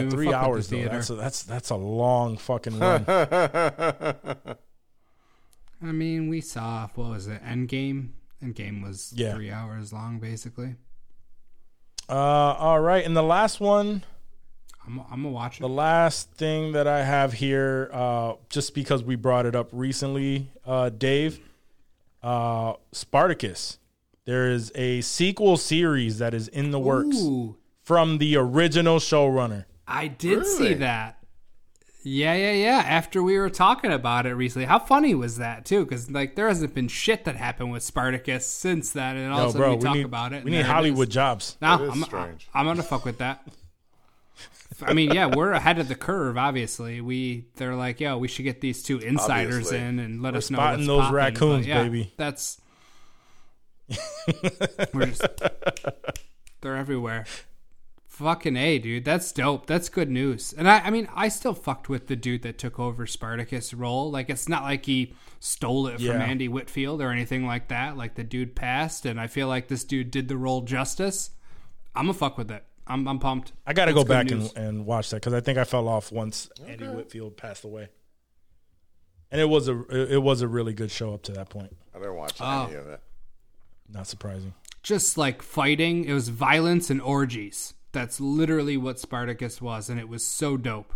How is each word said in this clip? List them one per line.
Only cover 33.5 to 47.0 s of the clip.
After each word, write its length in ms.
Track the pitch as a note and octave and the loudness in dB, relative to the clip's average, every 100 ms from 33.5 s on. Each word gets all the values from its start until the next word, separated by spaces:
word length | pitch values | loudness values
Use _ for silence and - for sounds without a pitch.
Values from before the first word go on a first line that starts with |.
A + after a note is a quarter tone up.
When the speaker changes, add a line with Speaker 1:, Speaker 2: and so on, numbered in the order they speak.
Speaker 1:
talking 420 | - F#3 B3+ A3+ | 4 6 6 2
about 320 | C#3 B2 A#2+ B2 | 0 2 2 0
it 80 | |
recently, 320 | B2 B2+ C3 C3 | 0 -2 -2 4
how 120 | G#3 | 4
funny 360 | - C#4+ D4+ | 6 4 6
was 240 | D3+ A#2+ A2+ | 4 0 -4
that 260 | A#2 A2+ - | -6 -6 0
too? 180 | G3 | 2
'Cause, 260 | D3 A#2+ B2 | 2 -4 -4
like, 240 | C#3 C3+ G3+ | -4 -2 0
there 120 | A3 | 2
hasn't 260 | F3 D3 | 2 0
been 140 | C3 A#2+ | -2 -4
shit 360 | - - A3 | -2 0 0
that 120 | E3 A2+ | -2 -4
happened 360 | B2 - B2 | -6 -4 -6
with 100 | A#2+ | -6
Spartacus 640 | - C3 B2+ B2+ C3 B2+ - | -4 0 0 0 -2 -2 -4
since 440 | - F#3 E3+ - | -4 0 0 -2
then, 260 | C#3+ C3 C3 | -4 -4 -4
and 160 | C3 | -2
all 60 | C#3+ | 2
Speaker 2:
Yo, 40 | |
Speaker 1:
of 40 | B2 | 2
a 40 | |
sudden 80 | A#2 | 4
Speaker 2:
bro, 80 | C3+ | 4
Speaker 1:
we 40 | A#2 | 4
Speaker 2:
we 60 | |
Speaker 1:
talk 120 | C3 C#3+ | 2 0
Speaker 2:
need, 80 | B2+ | 0
Speaker 1:
about 260 | A#2+ B2 | -4 -4
it, 40 | C#3 | -4
Speaker 2:
we 40 | |
Speaker 1:
and 40 | C#3 | 0
Speaker 2:
need 60 | E3 | 2
Speaker 1:
there 60 | |
it 20 | C3+ | 4
Speaker 2:
Hollywood 420 | D#3+ D#3 C3 A#2+ | 4 4 4 2
Speaker 1:
is. 60 | |
Speaker 2:
jobs. 420 | B2+ C3+ G#2+ - - | 4 2 2 -6 0
Speaker 1:
Nah, 160 | D#3 E3+ | 4 6
Speaker 3:
That 80 | |
is 60 | C#3+ | 4
Speaker 1:
I'm, 120 | C#3 | -2
Speaker 3:
strange. 440 | D#3+ F#2+ F2 D#2+ - | -4 -4 -8 -10 -4
Speaker 1:
I'm 120 | C3+ D#3 | 0 2
gonna 160 | E3+ | 0
fuck 220 | - C3 | -2 -4
with 140 | B2+ A#2 | -4 -4
that. 280 | B2+ C3+ D3+ - - _ _ _ _ | -6 -6 -14 -20 -20 _ _ _ _
Speaker 2:
<laughs> 720 | _ _ - - - - - | _ _ -20 -20 -20 -20 -8
Speaker 1:
I 120 | - | 2
mean, 180 | D#3 D3+ | 4 4
yeah, 140 | F3+ D#3 | 4 4
we're 260 | C3 F#3+ | 4 4
ahead 260 | E3+ E3+ E3 | 4 4 4
of 100 | C3+ | 0
the 60 | |
curve. 440 | - - F#3+ C3+ A#2+ | -4 -2 0 0 0
Obviously, 640 | C#3 C3 A2 - A#2 A#2+ | 0 0 -4 -6 -8 -8